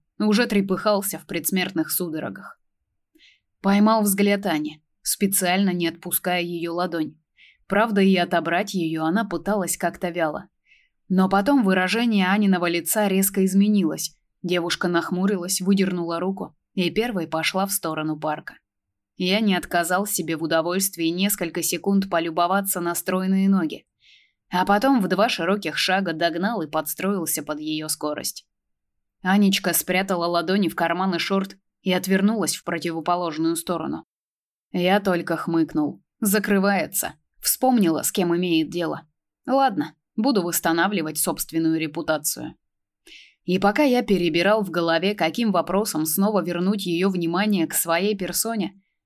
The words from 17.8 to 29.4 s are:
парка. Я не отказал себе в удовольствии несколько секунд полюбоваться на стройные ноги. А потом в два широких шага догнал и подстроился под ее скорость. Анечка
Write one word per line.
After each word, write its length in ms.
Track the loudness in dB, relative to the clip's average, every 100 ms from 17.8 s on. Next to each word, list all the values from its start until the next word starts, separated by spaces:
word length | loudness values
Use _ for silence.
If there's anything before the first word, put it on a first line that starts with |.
| -4 -4 -4 -4
парка. 400 | -4 -6 -10 -20 _ _ _ _ _ -4
Я 260 | 0 2
не 140 | 2 0
отказал 500 | 0 -2 0 0 -2
себе 320 | -4 -4 -4
в 60 |
удовольствии 640 | 0 0 0 -2 -2 -2 -2
несколько 540 | 0 0 -2 -4 -4
секунд 480 | -4 -4 0 0 2
полюбоваться 720 | 0 -2 0 2 2 0 -2
на 160 | -4 -4
стройные 540 | -2 -2 2 2 4
ноги. 360 | 2 0 -6 _ _ _ -20 _ _ -6
А 160 | -2 2
потом 360 | 2 4 4
в 60 | 2
два 220 | 2 0
широких 480 | 0 0 0 -2 -4
шага 360 | 0 0 0
догнал 480 | 0 -2 0 -2 -2
и 80 | -4
подстроился 760 | -4 -4 -4 -2 -2 -2 -6
под 160 | -6 -8
ее 300 | -4 -6 -4
скорость. 580 | -4 -4 -4 -8 -10 -18 _ _ _ _ _ _ _
Анечка 500 | 2 4